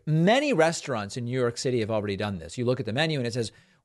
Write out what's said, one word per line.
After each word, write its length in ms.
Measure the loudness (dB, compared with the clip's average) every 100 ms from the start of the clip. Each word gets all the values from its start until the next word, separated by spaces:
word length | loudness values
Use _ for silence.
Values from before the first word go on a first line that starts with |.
| 0
Many 480 | 4 6 4 4
restaurants 640 | 4 4 2 -4 -4 -4 -8
in 80 | -4
New 120 | 0
York 200 | 0 0
City 240 | -2 0
have 100 | 0
already 240 | -2 -2 -2
done 240 | -4 -4
this. 180 | -8 -4
You 60 |
look 160 | -2 0
at 60 | -2
the 80 |
menu 240 | -2 -2 -2
and 80 | -2
it 60 |
says, 180 | -4 -6 -8 _ _